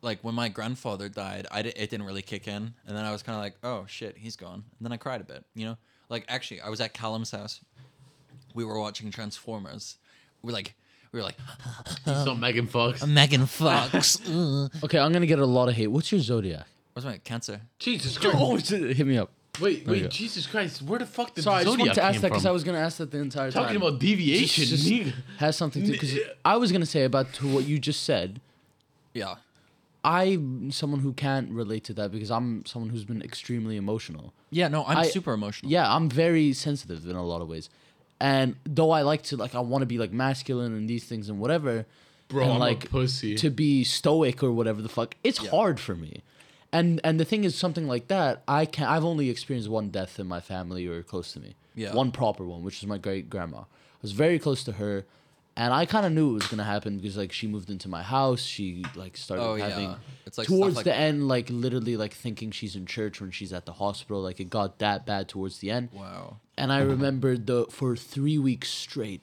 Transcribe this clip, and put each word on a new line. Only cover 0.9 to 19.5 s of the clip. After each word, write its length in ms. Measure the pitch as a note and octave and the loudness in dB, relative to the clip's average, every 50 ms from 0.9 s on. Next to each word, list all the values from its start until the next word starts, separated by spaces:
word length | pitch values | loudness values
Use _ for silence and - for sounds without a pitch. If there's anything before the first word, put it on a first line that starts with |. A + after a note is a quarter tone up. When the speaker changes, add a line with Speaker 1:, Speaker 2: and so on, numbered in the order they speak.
| G#2 F#2+ G2+ G2+ | -6 -6 -8 -10
Speaker 1:
died, 380 | G#2 - G2 F#2+ G2 F#2+ G2 - | -8 -8 -8 -8 -8 -10 -10 -8
I 120 | - G#2 G#2+ | -6 -6 -4
di-, 60 | A#2 | -6
it 200 | - - G#2+ G#2+ | -4 -6 -6 -6
didn't 160 | - G#2+ G#2 | -6 -8 -8
really 160 | G2 F#2+ G2 | -8 -8 -10
kick 260 | F#2+ - A2 G2 - | -8 -8 -10 -10 -8
in. 260 | G#2+ G2+ G#2 A2 A2+ A#2 _ _ | -8 -8 -8 -8 -10 -12 _ _
And 100 | - G#2 | -10 -8
then 80 | G#2+ G#2+ | -6 -6
I 60 | G#2+ | -6
was 120 | G#2+ G#2 - | -6 -8 -8
kinda 160 | - A2+ G#2+ | -8 -8 -8
like, 160 | G#2 G2+ F#2 _ - | -8 -10 -12 _ -10
"Oh, 220 | B2 B2 G#2+ G#2 | -8 -8 -8 -10
shit, 300 | G2 - - A2+ G#2 - | -12 -14 -12 -12 -14 -14
he's 180 | - G#2+ A2+ A2+ | -14 -14 -14 -14
gone." 280 | - F#2 F2 F2+ G2+ G#2+ A#2 _ | -14 -16 -16 -16 -16 -18 -18 _
And 40 | _ A2+ | _ -10
then 60 | A#2 | -10
I 60 | A#2+ | -10
cried 240 | A#2 - C#3 C3 A2+ | -8 -8 -8 -8 -8
a 20 | F2+ | -10
bit, 200 | - C2 C2 - _ _ | -12 -18 -20 -20 _ _
you 100 | A2+ A2 | -10 -8
know? 120 | A2+ A2+ A2+ _ _ _ _ _ _ | -8 -10 -12 _ _ _ _ _ _
Like, 160 | A#2+ A#2 G#2+ | -10 -8 -6
actually, 340 | - B2 C3 - - - - | -6 -8 -6 -6 -10 -14 -12
I 80 | - G#2+ | -10 -8
was 100 | A2 G#2+ | -6 -4
at 120 | A#2 A2+ - | -6 -6 -6
Callum's 380 | - A#2 A2 A2 A2+ A2+ - | -8 -8 -6 -6 -6 -6 -8
house. 300 | - G#2 G2+ G#2+ - - _ _ _ - - - _ _ - - _ _ _ _ - - - _ - | -8 -10 -10 -12 -14 -14 _ _ _ -20 -20 -20 _ _ -20 -20 _ _ _ _ -20 -20 -20 _ -8
We 100 | A#2 A#2 | -8 -6
were 140 | G#2+ G#2+ A2 | -4 -4 -4
watching 300 | G#2+ G#2 G2+ - G#2+ G#2+ | -4 -4 -8 -10 -10 -10
Transformers. 880 | G2 - A2 G#2 G2+ - - - A2+ G#2+ G2 D#2 - G2+ - - - _ _ _ _ _ _ _ _ _ - | -10 -10 -10 -10 -10 -12 -10 -10 -10 -10 -10 -12 -14 -14 -14 -14 -16 _ _ _ _ _ _ _ _ _ -10
We're 80 | A#2 A#2+ | -6 -6
like, 220 | G#2+ A2+ - - _ _ _ _ _ _ _ | -6 -6 -8 -14 _ _ _ _ _ _ _
we 80 | - A#2 | -8 -6
were 40 | G#2 | -6
like, 120 | F#2 - - - - - - - B2 | -6 -6 -10 -14 -16 -16 -14 -14 -14
<gasps> 340 | A#2+ - - - - - - | -14 -12 -12 -12 -12 -6 -4
Speaker 2:
You 80 | D#3 C#3 | -2 0
saw 220 | C#3 C#3+ C3+ B2+ | 0 0 0 0
Megan 320 | A#2 A#2 B2 A#2 A#2+ A#2+ | 0 0 2 2 2 0
Fox. 380 | A#2 - A#2+ A#2 B2 B2 C3 C3+ | 0 2 2 2 2 2 0 0
Speaker 1:
Megan 400 | D3 D3 D3 C#3+ C#3+ D3 C3 C3 | 4 6 6 6 6 6 4 4
Fox. 720 | C3 - - D#3+ D#3 E3+ D3+ B2 C3 - F3+ D3+ - - - - | 4 2 2 4 4 6 4 2 2 2 2 4 4 2 2 0
Speaker 2:
<laughs> 40 | F#3+ | -2
Speaker 1:
Uh. 380 | D#3 E3+ F3 D3+ C3+ A#2+ C3+ C3+ - D#3 D#3 | 0 2 2 2 2 0 0 -2 -4 -4 -2
Speaker 3:
Okay, 160 | D3 - D#3+ | 2 4 6
I'm 120 | C#3 D#3 E3 | 6 6 4
gonna 120 | F3 F3 | 4 6
get 140 | D#3+ D#3+ C#3 | 4 6 6
a 60 | C#3 | 6
lot 240 | B2+ B2 B2+ B2 B2 | 6 6 6 6 4
of 60 | A#2+ | 4
hate. 120 | A2+ A2 | 2 2
What's 240 | G#2+ A2+ D3 D#3+ - | 2 2 2 2 4
your 100 | - G3 | 2 2
zodiac? 460 | C3+ G#2+ B2 A2+ G2 F#2 E2 D2+ C#2+ - _ _ _ _ _ | 4 4 2 2 2 -2 -4 -6 -10 -16 _ _ _ _ _
Speaker 1:
What's 120 | - B2+ | -10 -10
my 120 | C#3 A2+ | -10 -10
Cancer? 440 | - _ - A#2 A#2 - - G#2 G#2 A2 - _ _ | -12 _ -8 -8 -6 -6 -8 -10 -12 -14 -18 _ _
Speaker 2:
Jesus 340 | - B3 B3 E3+ - C3 - | 4 6 6 6 6 0 -2
Speaker 3:
Dude, 140 | - - G#3 | 4 6 6
Speaker 2:
Christ. 60 | - - | 8 8
Speaker 3:
oh, 160 | - B3+ - | 6 6 6
it's, 120 | - - - | 4 4 2
hit 380 | G3+ G3 D#3+ A#2+ C3 B2+ D3+ | 2 2 4 4 4 6 6
me 100 | C3+ C3 | 6 6
up. 140 | A#2 F#2+ - _ _ _ _ | 6 4 0 _ _ _ _